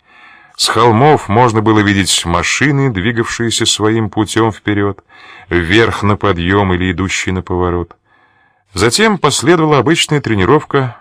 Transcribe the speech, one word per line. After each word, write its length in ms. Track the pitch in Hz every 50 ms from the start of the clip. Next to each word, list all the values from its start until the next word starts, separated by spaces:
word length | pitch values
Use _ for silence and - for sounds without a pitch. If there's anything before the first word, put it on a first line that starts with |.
| _ _ _ - - - - - - _ _ -
С 80 | -
холмов 640 | - - 107 117 123 110 110 135 151 151 120 - -
можно 320 | 98 113 127 120 104 110
было 180 | 104 110 113 107
видеть 460 | 104 101 101 98 95 87 - - -
машины, 640 | 90 87 87 87 - - - 127 147 143 139 139 135
двигавшиеся 760 | 110 95 90 117 120 113 113 - - - 120 113 107 - 113
своим 440 | 107 - - 104 107 113 113 113 98
путем 420 | - 107 107 95 - 110 113 113
вперед, 540 | 104 - - 104 104 101 101 101 98 - _ _ - - - - - - - -
вверх 540 | 85 87 85 80 95 117 117 113 - - -
на 140 | 101 104
подъем 560 | 87 - 101 95 85 85 87 98 101 101 95 90
или 180 | 87 92 92
идущие 420 | 90 82 95 92 - - - 101 92
на 80 | 92
поворот. 540 | 90 - 92 90 90 90 85 87 85 - - _ _ _ _ _ _ _ _ _ _ _ _ _ _ _ -
Затем 440 | 87 98 120 - - 214 226 208
последовала 600 | 170 - 147 127 - - 143 175 165 160 156 151
обычная 420 | 135 110 131 170 170 - - 151 147
тренировка 760 | 139 - 113 101 92 92 139 156 - - - 139 131 123 113 -